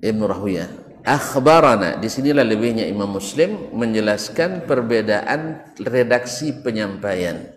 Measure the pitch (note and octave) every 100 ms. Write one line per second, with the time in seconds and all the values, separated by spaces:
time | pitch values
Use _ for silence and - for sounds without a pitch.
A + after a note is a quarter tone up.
0 | G#2+ G#2+ G#2 F#2 G2+ F2+ E2 - - -
1 | - C#3+ - C#3+ C3 D#3+ D3+ A2 F2+ -
2 | A2 - C3+ C#3+ A#2 A2 A#2 A2+ F2+ G2+
3 | G2+ G2 F#2+ B2+ F3 G#3 - A2+ A#2 A2
4 | G#2+ G#2 - - E3 F#3 - C3+ A#2 A#2
5 | G#2+ G#2 - C#3+ D#3+ D#3 - - G#2 B2
6 | A#2+ B2 B2 - D3+ B2+ B2+ A2 G#2 F#2+
7 | G2+ F#2 F2 E2 -